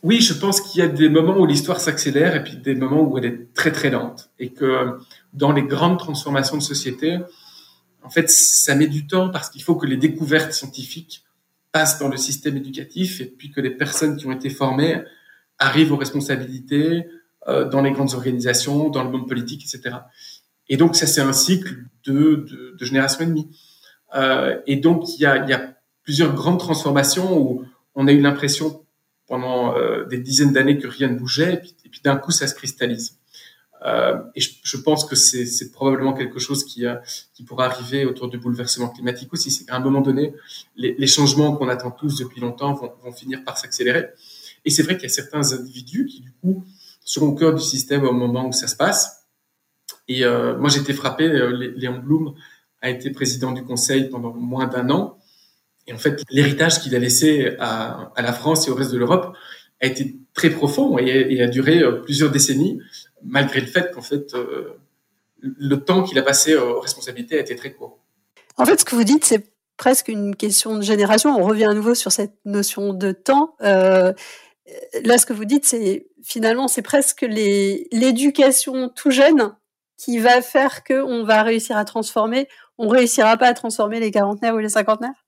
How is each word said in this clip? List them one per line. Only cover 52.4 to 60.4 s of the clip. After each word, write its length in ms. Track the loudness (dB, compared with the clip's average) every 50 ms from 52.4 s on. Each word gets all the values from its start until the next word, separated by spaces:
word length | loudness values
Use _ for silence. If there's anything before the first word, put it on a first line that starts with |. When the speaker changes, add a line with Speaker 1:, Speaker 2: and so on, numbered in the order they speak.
| -20 -20 -20 _ _ _ _ _
Speaker 1:
a 80 | -6 -6
été 220 | -6 -6 -6 -10
président 400 | -6 -4 -4 -4 -2 -4 -4 -6
du 120 | -6 -8 -8
Conseil 460 | -8 -4 -4 -2 0 2 0 0 0
pendant 240 | -4 -8 -10 -10 -8
moins 320 | -8 -8 -6 -4 -4 -4
d'un 240 | -4 -2 -4 0 0
an. 300 | 0 0 0 -4 -10 _ _ _ _ _ _ _ _ _ _ _ _ _ _
Et 80 | -18 -16
en 40 | -2
fait, 240 | -2 -2 -2 -2 -10 -2
l'héritage 500 | 2 2 2 2 2 2 2 2 2 0
qu'il 140 | -2 -2 -2
a 40 | 0
laissé 560 | 0 2 0 2 4 4 4 4 2 0 -2 -4
à, 520 | -6 -4 -4 -4 -6 -8 -8 -12 -14 -10 -6
à 60 | -4 -2
la 100 | -2 -4
France 340 | -2 0 0 2 2 2 0
et 40 |
au 40 | -2
reste 160 | -2 -2 -2
de 60 | 0 0
l'Europe 380 | 2 2 2 0 0 -4 -14 -18 -20 -20 -20 -20 _ _ _ _
a 40 | -2
été 320 | -2 -2 -2 -8 -8 -8 -12 -20 _ _
très 160 | 0